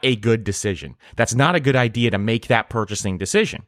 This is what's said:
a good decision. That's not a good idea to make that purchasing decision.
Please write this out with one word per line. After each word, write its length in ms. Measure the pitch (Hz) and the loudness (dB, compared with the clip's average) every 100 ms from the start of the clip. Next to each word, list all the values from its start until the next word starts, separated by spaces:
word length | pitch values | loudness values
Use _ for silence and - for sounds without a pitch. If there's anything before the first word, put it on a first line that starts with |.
a 120 | 131 117 | 0 0
good 260 | 110 113 | 2 0
decision. 520 | 101 98 104 87 69 - - - | 0 -4 -4 -4 -8 -18 -12 -2
That's 180 | 117 | 0
not 220 | 117 143 180 | 2 2 2
a 60 | |
good 160 | 135 131 | 2 2
idea 340 | 120 113 117 | 2 2 0
to 80 | 98 | 0
make 280 | 104 113 - | 0 -2 2
that 220 | 117 - | 0 0
purchasing 480 | 117 104 104 101 90 | -4 -4 -4 -4 -4
decision. 460 | 95 208 220 - | 0 0 0 -4